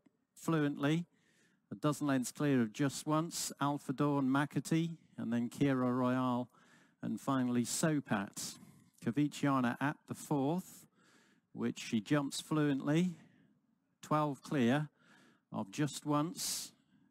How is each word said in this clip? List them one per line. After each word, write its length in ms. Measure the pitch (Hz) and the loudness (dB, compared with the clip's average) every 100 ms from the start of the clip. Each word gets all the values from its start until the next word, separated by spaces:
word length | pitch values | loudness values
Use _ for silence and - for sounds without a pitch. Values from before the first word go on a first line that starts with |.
| _ _ _ | _ _ _
fluently, 720 | - - 165 147 147 143 160 175 _ _ _ _ _ _ | -8 0 2 2 2 0 0 -2 _ _ _ _ _ _
a 20 | |
dozen 320 | 104 151 143 147 | -4 -2 0 2
lengths 240 | 135 120 | 0 0
clear 300 | - 147 135 | 0 2 4
of 120 | 113 | 2
Just 340 | 107 143 - - | 0 -2 -2 0
Once, 440 | 156 170 - - - | 0 0 -4 -8 -2
Alpha 320 | 143 143 - | -2 -2 -4
Dawn, 360 | 131 147 143 135 | 0 2 2 2
McAtee, 720 | 135 147 - - 160 165 165 _ - | 2 2 -2 0 0 0 -6 _ -10
and 160 | 113 | -2
then 160 | 117 120 | -2 -2
Kira 480 | - 143 131 127 123 | 0 2 4 2 2
Royale, 520 | 123 127 127 123 123 _ _ - _ _ | 2 2 0 -2 -4 _ _ -20 _ _
and 160 | 117 110 | -6 -4
finally 460 | - 135 127 123 | 0 0 2 0
So 360 | 117 - 165 151 | 0 0 2 2
Pat. 560 | - 107 98 - - - - - _ _ | 0 -2 -2 -8 -12 -12 -20 -20 _ _
Caviciana 720 | - 117 147 - 143 135 123 - | -4 0 0 0 2 2 2 0
at 160 | 135 151 - | -2 -4 -10
the 80 | |
fourth, 720 | - - 147 135 175 - - - _ _ _ _ _ _ | -12 -4 0 0 -2 -4 -14 -20 _ _ _ _ _ _
which 260 | - 117 - | -6 -4 -4
she 220 | - 117 | -2 -2
jumps 400 | 101 147 139 - | 2 0 0 -6
fluently, 720 | - 156 147 135 143 156 180 165 - _ _ _ _ _ _ _ | -2 0 2 2 2 2 2 -2 -14 _ _ _ _ _ _ _
twelve 400 | - 151 151 135 | -2 0 0 -4
clear 460 | - 151 117 139 151 _ _ - - _ _ | -4 2 4 4 0 _ _ -20 -20 _ _
of 180 | 110 101 | -8 -6
Just 340 | 117 147 - 147 | -2 -4 -2 -2
Once 640 | 147 156 185 - - - - _ _ _ | 0 0 -4 -6 -6 -8 -14 _ _ _